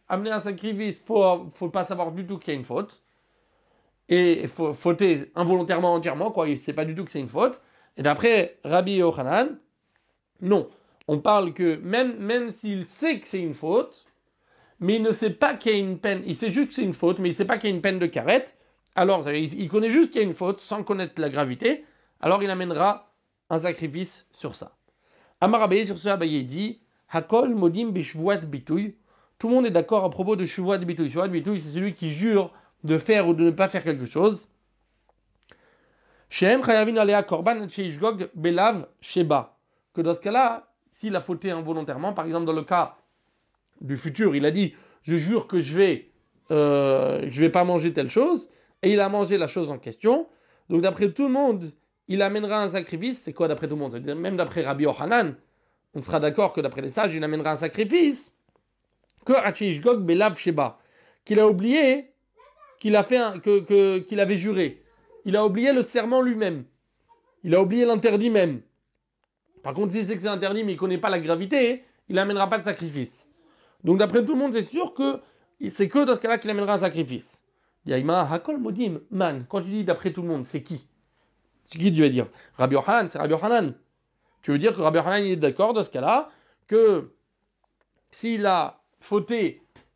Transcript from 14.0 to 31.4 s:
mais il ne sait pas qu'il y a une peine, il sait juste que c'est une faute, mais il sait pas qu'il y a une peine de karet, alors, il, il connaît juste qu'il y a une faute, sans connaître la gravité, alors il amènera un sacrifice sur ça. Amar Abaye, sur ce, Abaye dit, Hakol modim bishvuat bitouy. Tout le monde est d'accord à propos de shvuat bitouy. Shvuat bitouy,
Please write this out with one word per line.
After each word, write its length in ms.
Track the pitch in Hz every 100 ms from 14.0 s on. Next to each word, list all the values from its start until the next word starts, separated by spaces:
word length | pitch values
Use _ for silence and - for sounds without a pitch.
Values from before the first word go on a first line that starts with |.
| _ _ _ _ _ _ _ -
mais 180 | 170 226
il 40 |
ne 120 | 220
sait 180 | 214 214
pas 240 | 170 294 254
qu'il 160 | 233
y 40 | 208
a 40 |
une 180 | 196 180
peine, 240 | 208 190 185
il 80 | 151
sait 160 | 226
juste 180 | 196 285
que 60 | -
c'est 80 |
une 100 | 202
faute, 240 | 165 170 180
mais 120 | 180
il 60 | 165
sait 100 | 196
pas 120 | 240
qu'il 140 | 214
y 20 |
a 20 | 180
une 60 |
peine 160 | 196 185
de 80 | 175
karet, 400 | 147 127 247 262 _ _ _ _ -
alors, 320 | 185 185 143
il, 320 | 147 156 185
il 100 | 175
connaît 200 | 214 220
juste 220 | 262 330
qu'il 100 | 240
y 20 |
a 40 | 202
une 80 | 160
faute, 240 | 185 196
sans 240 | - 208
connaître 360 | 202 196 175 -
la 100 | 151
gravité, 540 | 135 139 123 226 302 - _ _ _
alors 240 | 160 196
il 60 | 202
amènera 600 | 185 180 151 190 202 - _ _ _ -
un 80 | 165
sacrifice 720 | 175 160 160 151 185 - -
sur 220 | - 147
ça. 220 | - - _ _ _ _ _ _ _
Amar 220 | 190 226
Abaye, 240 | 208 196 220
sur 100 | 175
ce, 120 | 190
Abaye 340 | 196 165 151
dit, 360 | 127 151 214 233 _ _ _
Hakol 460 | 165 160 226 262 226
modim 340 | 175 175 233
bishvuat 480 | 185 143 156 175 202
bitouy. 580 | 160 143 - 170 208 - _ _ _ _
Tout 80 | 226
le 80 | 254
monde 100 | 240
est 60 |
d'accord 320 | 175 170 220
à 80 | 185
propos 240 | 143 185 208
de 100 | 180
shvuat 320 | - 185 196
bitouy. 320 | 175 165 151
Shvuat 200 | 143 190
bitouy, 300 | 175